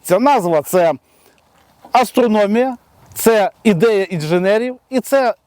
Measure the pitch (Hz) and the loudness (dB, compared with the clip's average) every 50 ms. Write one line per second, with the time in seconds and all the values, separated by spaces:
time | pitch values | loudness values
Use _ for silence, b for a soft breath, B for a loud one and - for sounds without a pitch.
0 | _ - 180 196 247 285 285 240 180 175 165 151 143 - - 185 175 165 143 131 | _ 0 -2 0 2 2 0 0 0 0 -2 -2 -2 -2 0 0 0 0 -2 -4
1 | _ b b b b b b b _ _ _ _ _ _ _ _ - - - 247 | _ b b b b b b b _ _ _ _ _ _ _ _ -12 -2 0 0
2 | 247 - - 262 247 233 214 214 208 202 208 233 254 262 247 - _ _ _ _ | 0 0 0 0 0 0 2 0 0 0 0 0 0 -2 -4 -10 _ _ _ _
3 | - _ - - - 226 226 214 190 175 _ _ _ 226 202 156 220 233 214 196 | -20 _ -14 0 0 2 2 2 0 -2 _ _ _ 0 2 2 2 2 2 0
4 | 190 170 190 160 151 151 175 180 180 190 208 220 240 254 254 254 _ _ 262 254 | -2 -2 -6 -8 -4 -2 -2 0 0 0 0 0 -2 -4 -8 _ _ _ -6 -4
5 | - - 277 277 254 233 202 _ _ | -2 0 -2 0 0 -2 -4 _ _